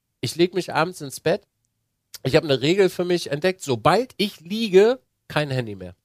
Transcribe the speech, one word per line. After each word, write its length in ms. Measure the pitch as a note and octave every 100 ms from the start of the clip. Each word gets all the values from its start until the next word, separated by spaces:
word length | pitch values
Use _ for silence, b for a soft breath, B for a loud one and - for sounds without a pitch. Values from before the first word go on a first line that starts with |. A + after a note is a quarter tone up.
| _ _
ich 160 | B2 D#3
leg 180 | F3
mich 180 | F#3 -
abends 280 | C#3 E3+ F3+
ins 180 | C3+ -
Bett. 300 | D#3 G3+ - _ _ _ _ _ _ -
Ich 140 | C3+ D3+
hab 80 |
eine 160 | D#3 C3
Regel 300 | C#3 G3 F#3
für 140 | -
mich 280 | F3 F3 -
entdeckt, 300 | C#3+ F#3 F#3
sobald 500 | C#3 A#2 D3 F#3+ B3+ -
ich 220 | G3+ -
liege, 600 | E3 G#3+ A3+ F#3 A3 C4 _ _ -
kein 240 | D3+ D3
Handy 240 | C3 A2+
mehr. 200 | F#2+ F2+ -